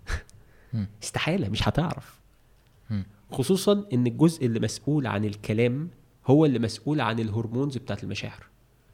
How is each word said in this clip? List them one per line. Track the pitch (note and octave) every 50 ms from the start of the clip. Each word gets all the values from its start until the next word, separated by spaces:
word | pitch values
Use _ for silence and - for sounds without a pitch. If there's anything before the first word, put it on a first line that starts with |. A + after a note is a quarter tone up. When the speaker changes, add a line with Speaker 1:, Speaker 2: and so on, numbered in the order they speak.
| - - - - - - - - - - - - - -
Speaker 1:
مم. | A#2+ A2 F#2+ - -
Speaker 2:
<laughs> | -
استحالة، | - - - - - D3+ F3+ G3 A2+ G2
مش | A2 - - -
هتعرف. | - C#3 F3+ - - - - - - - _ _ _ _ _ _ _ _ _ _ _ _ _ -
Speaker 1:
مم. | G#2+ G2 F#2 - - _ _ -
Speaker 2:
خصوصًا | - C#3 B2 - F#3+ F#3 - G#3 G#3 G#3 G3+ -
إن | B2+ B2 B2
الجزء | A#2+ A#2 A#2 D#3 E3+ E3 - B2+
اللي | A#2 A2+ A2
مسؤول | A2 A2 - - - C#3 D3+ D3+ B2+
عن | G#2+ G2+ G2+ G#2+
الكلام | G#2 G2+ G#2 - - G#2+ A2+ B2 A#2+ B2+ C#3+ E3 F3 - - - _ _ _ _
هو | B2+ C#3 D#3 D#3+
اللي | D3 B2 A2+
مسؤول | A2+ G#2 - - - C#3+ D3+ D3
عن | A#2 G#2+ A2+ A2+
الهرمونز | A2+ G#2+ G#2 A2+ A2+ A2 A#2 B2+ C#3+ D3 B2+
بتاعت | A#2 - - G2+ - G#2
المشاعر. | G2 G2 - - A2 - - - - _ _ _ _ _ _ _ _